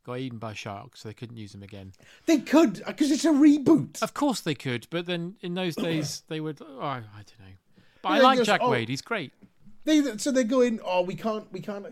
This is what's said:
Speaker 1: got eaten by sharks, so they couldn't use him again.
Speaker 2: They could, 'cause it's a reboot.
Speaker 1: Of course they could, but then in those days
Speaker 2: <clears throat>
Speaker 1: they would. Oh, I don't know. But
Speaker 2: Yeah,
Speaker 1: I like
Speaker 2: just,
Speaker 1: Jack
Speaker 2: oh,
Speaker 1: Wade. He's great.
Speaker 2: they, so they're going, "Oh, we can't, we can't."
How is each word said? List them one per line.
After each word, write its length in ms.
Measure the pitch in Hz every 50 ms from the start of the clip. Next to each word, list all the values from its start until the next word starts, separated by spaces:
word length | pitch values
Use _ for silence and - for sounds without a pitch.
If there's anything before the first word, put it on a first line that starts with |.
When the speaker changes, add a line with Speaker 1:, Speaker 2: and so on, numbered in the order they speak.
| -
Speaker 1:
got 140 | - 123 127
eaten 200 | 135 131 120 113
by 140 | 110 113 104
sharks, 480 | - - 113 101 101 104 - _ -
so 80 | - 110
they 60 | 104
couldn't 220 | - 127 113 117
use 180 | 113 107 98 -
him 80 | 101 98
again. 300 | 101 - 98 95 95 90 _ - - - - -
Speaker 2:
They 120 | - 330 269
could, 440 | - - - 302 339 240 175 - -
'cause 280 | - - - 302 269 311
it's 120 | 269 -
a 60 | 330
reboot. 720 | 311 269 294 302 294 302 262 240 330 262 131 - - - 226
Speaker 1:
Of 120 | 202 -
course 260 | - 285 294 226 -
they 160 | - 170 147
could, 320 | - - 135 123 117 - -
but 160 | - 170 180
then 300 | 170 180 170 170 175 202 -
in 140 | - 180 175
those 220 | 185 185 175 147
days 460 | - - 170 165 156 147 143 - - -
Speaker 2:
<clears throat> 60 | -
Speaker 1:
they 120 | 160 156
would. 200 | 156 156 151 143
Oh, 200 | - 320 277 262
I 140 | 196 147 135 127
don't 380 | 113 104 104 107 101 - - -
know. 160 | 95 95 95 - _ _ _ _ _ _ _ _ -
But 60 | 190
Speaker 2:
Yeah, 60 | 185
Speaker 1:
I 40 | 220
like 180 | 262 254 269 254
Speaker 2:
just, 80 | 233
Speaker 1:
Jack 140 | 208 208 175 220
Speaker 2:
oh, 60 | 254
Speaker 1:
Wade. 180 | 131 123 117 110
He's 140 | 135 135 -
great. 300 | - 233 208 151 123 - _ _ - _ _ - - - - -
Speaker 2:
they, 340 | 294 311 302 285 277 214 -
so 140 | - 294 254
they're 100 | 262 254
going, 380 | 214 262 262 247 247 226 208 -
"Oh, 180 | - 185 180 180
we 120 | 180 196
can't, 360 | 185 - 220 214 214 208 - -
we 80 | 185
can't." 260 | - - 202 202 202 175